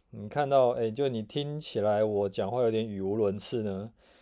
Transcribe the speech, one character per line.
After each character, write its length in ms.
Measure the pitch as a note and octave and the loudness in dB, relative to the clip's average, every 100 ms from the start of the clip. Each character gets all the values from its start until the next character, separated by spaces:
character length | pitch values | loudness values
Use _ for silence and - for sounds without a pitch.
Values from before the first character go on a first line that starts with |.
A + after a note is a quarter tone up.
| _ | _
你 180 | A2 G#2 | -14 -8
看 200 | C#3+ C#3+ | -4 4
到， 220 | C#3 B2 | 6 6
诶， 200 | B2 A2+ | 4 -2
就 180 | A2 C#3+ | 0 -2
你 140 | A#2 | -2
听 380 | G#2+ D3 C#3+ D3 | -4 -6 -6 -6
起 180 | D3 A2+ | -6 -2
来 240 | G#2 G#2 | 2 2
我 260 | A2 G2+ G2+ | 2 2 0
讲 220 | F#2+ G2 | -2 -2
话 100 | B2 | 2
有 100 | A#2 | 2
点 160 | A2 A2+ | 2 -2
语 140 | G2+ | -4
无 140 | F#2+ | -2
伦 240 | G#2+ G#2 G2+ | 0 0 0
次 240 | - A#2+ | -4 -4
呢， 300 | G#2+ F#2+ A2 - _ _ | -4 -6 -8 -14 _ _